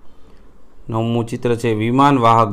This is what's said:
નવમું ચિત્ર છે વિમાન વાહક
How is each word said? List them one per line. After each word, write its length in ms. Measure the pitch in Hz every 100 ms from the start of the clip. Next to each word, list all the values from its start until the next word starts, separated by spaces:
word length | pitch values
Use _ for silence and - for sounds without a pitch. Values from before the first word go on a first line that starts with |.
| - - - - - - - - -
નવમું 360 | 113 117 117 113
ચિત્ર 300 | 120 120 113
છે 180 | 117
વિમાન 420 | 107 110 127 143 139
વાહક 320 | 117 113 110